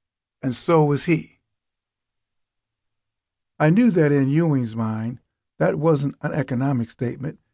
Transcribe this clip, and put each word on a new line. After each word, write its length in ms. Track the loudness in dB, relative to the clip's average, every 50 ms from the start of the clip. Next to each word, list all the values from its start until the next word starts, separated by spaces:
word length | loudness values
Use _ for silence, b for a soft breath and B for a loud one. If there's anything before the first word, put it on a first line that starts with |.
| _ _ _ _ _ _ _ _
and 120 | -6 -6 -6
so 300 | -4 0 2 2 4 4
was 200 | 2 0 -2 -2
he. 340 | -2 -2 -2 -4 -8 _ _ _ _ _ _ _ _ _ _ _ _ _ _ _ _ _ _ _ _ _ _ _ _ _ _ _ _ _ _ _ _ _ _ _ _ _ _ _ _ _ _ _ _ _ 0
I 120 | 2 4
knew 200 | 4 4 4 4
that 200 | 4 4 4 4
in 160 | 4 2 2 2
Ewing's 480 | 2 2 2 2 0 0 -2 -4 -4
mind, 440 | -4 -4 -4 -4 -4 -6 -8 -8 -12 _ _ _ _ _ _ _ -2
that 180 | -2 -2 0
wasn't 400 | 0 0 0 0 0 0 -4 -6 _
an 140 | -8 -6 -4
economic 560 | -4 -4 -4 -4 -4 -2 -2 -2 -2 -4 -6
statement. 480 | -8 -6 -6 -6 -6 -8 -10 -12 -12 -14 _ _